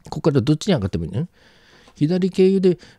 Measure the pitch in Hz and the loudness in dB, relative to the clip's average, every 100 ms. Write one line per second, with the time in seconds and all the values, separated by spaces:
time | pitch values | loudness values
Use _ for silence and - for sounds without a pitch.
0 | - - 160 143 110 156 - 156 98 82 | -14 -4 0 2 2 0 0 -2 -2 -4
1 | 85 101 170 _ _ _ _ _ - - | -6 -6 -8 _ _ _ _ _ -20 -4
2 | 147 185 185 190 190 196 185 175 - | -2 0 -2 2 2 4 2 0 -6